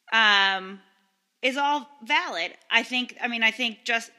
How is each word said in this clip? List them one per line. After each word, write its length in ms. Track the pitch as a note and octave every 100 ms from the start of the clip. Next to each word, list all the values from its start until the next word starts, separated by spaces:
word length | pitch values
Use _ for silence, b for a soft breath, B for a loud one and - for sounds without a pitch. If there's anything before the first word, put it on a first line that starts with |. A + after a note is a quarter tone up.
| -
um, 720 | A3 G#3+ G3+ G3 F#3+ F#3+ G3 _ _ _ _ _ _
is 160 | B3+ C4
all 300 | C#4+ D4 A#3+ -
valid. 500 | A3+ D4+ F4 F3 F3 - -
I 140 | A3+
think, 320 | A3+ B3 B3 -
I 60 | B3
mean, 160 | A#3
I 80 | A3+
think 340 | A3 A#3+ G#3 -
just, 240 | A#3 -